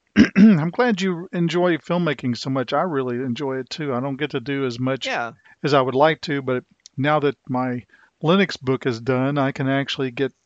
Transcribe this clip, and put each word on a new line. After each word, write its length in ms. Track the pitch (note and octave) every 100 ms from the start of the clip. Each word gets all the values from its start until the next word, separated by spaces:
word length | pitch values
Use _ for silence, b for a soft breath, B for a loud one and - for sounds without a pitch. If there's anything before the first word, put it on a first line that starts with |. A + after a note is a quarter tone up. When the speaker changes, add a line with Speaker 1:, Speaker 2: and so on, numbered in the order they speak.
| _ -
Speaker 1:
<clears throat> 200 | - G3
I'm 320 | A3 E3 E3
glad 320 | G3+ B3 F#3
you 280 | F#3+ E3 F#3+
enjoy 460 | F3 E3+ F3 F3+ D#3+
filmmaking 600 | - F3 E3 C#3 C3 A#2
so 120 | C#3+
much. 240 | C3 B2
I 80 | D3
really 340 | F3+ C#3 B2+ A#2+
enjoy 400 | C3 A#2 C#3 C3
it 120 | B2+
too. 240 | - D3
I 60 | B2
don't 180 | C#3 C3+
get 140 | D3
to 80 | C#3
do 260 | B2 C#3 C3
as 140 | A#2+
much 280 | B2+ C3+ C4+
Speaker 2:
Yeah. 260 | G#3 A#2 - b b
Speaker 1:
as 100 | C#3+
I 80 | C#3
would 140 | C3 B2+
like 260 | D#3 D#3
to, 200 | - C#3
but 220 | B2+ B2+ - _ _ -
now 220 | C#3+ D3+
that 140 | C#3+ - -
my 360 | B2+ B2+ B2 - b b -
Linux 360 | D3+ G3 F#3 -
book 260 | C3 C3 C3+
is 140 | A#2
done, 380 | A#2+ B2+ C3 C#3+
I 140 | C3+
can 180 | C#3 C3+
actually 420 | C#3 C3+ - C3
get 220 | B2 C3 _